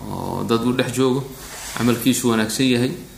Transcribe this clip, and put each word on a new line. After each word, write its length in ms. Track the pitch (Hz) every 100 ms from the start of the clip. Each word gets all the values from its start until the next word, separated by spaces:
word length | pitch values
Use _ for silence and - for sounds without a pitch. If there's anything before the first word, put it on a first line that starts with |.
| 107
oo 320 | 98 92 92
dad 180 | 101 113
uu 100 | 120 123
dhex 160 | - 120
joogo, 280 | 131 127 135 - - - - -
camalkiisu 520 | 117 117 135 113 123
wanaagsan 380 | 113 107 - 135
yahay 240 | 120 127 160 -